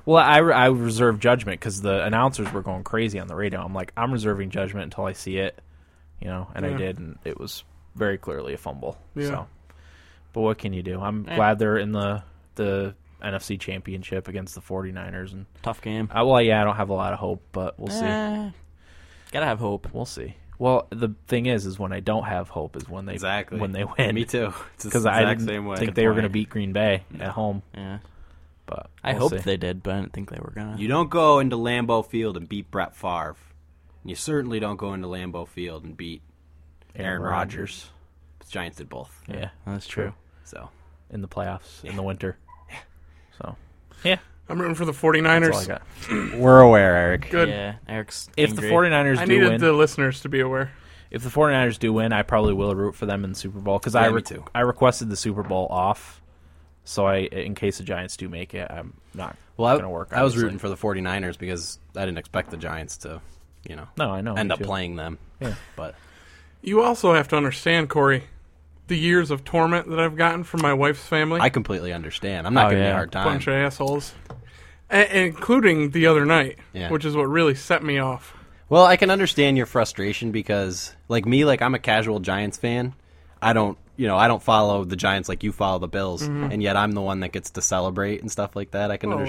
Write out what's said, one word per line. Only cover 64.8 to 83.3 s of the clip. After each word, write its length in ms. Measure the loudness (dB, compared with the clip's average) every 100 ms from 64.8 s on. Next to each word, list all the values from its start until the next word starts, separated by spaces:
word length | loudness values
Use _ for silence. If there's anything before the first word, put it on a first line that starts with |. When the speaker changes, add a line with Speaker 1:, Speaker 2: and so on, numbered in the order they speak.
| -6 -8
Speaker 4:
them. 220 | -10 -12 -16 -10
Speaker 1:
Yeah. 140 | -10 -10 -14 -14
Speaker 4:
But 180 | -14 -14 -20 -20 -20 -20 -20 _
Speaker 2:
You 220 | 0 2
also 320 | 2 4 4
have 140 | 4 4
to 80 | 0
understand, 520 | 0 -2 0 2 2
Corey, 340 | 2 2 2 -2 -18 -20 _ -20 -16 -6
the 100 | 0
years 320 | 2 2 2
of 140 | -2
torment 440 | 0 2 4 2 0
that 100 | -2
I've 180 | 0 2
gotten 280 | 0 0
from 160 | -4 -2
my 140 | 0
wife's 280 | 2 2 0 -2
family. 340 | 0 0 2
Speaker 4:
I 80 | 2
completely 440 | 2 -2 -4 -4
understand. 520 | -8 -8 -8 -6 -4 2
I'm 60 |
not 140 | 4 6
Speaker 1:
Oh, 40 |
Speaker 4:
giving 140 | 6
you 40 | 4
Speaker 1:
yeah. 40 |
Speaker 4:
a 40 | 2
hard 160 | -2
time. 120 | -2
Speaker 2:
Bunch 220 | -2 0 0
of 80 |
assholes. 600 | 0 0 -2 -2 -4 -6 -14 -18 -18 -20 -20 -20 -20 0
A-, 340 | 4 4 4 0
including 640 | 0 2 6 6 4 2
the 160 | 4 6
other 180 | 6 6
night, 320 | 4 2 -4 -14
Speaker 4:
Yeah. 160 | -8 -2
Speaker 2:
which 140 | -2 0
is 100 | 0
what 80 |
really 300 | 2 4 4
set 280 | 2 0 0
me 160 | 0 0
off. 380 | -2 -4 -10 -20 -20 -20 4
Speaker 4:
Well, 160 | 8
I 120 | 10 8
can 140 | 4
understand 460 | 4 2 2 4 2
your 100 | 2
frustration 640 | 0 0 -2 -6 -4 -4
because, 640 | -4 -2 -2 -2 -6 -10 -14 -4
like 160 | 0 2
me, 180 | 4 4
like, 160 | 4
I'm 120 | 2
a 40 | 0
casual 420 | 2 2 2 -2
Giants 360 | -2 -2 -4 -4
fan. 360 | -4 -2 -4 -8 _ -20 -20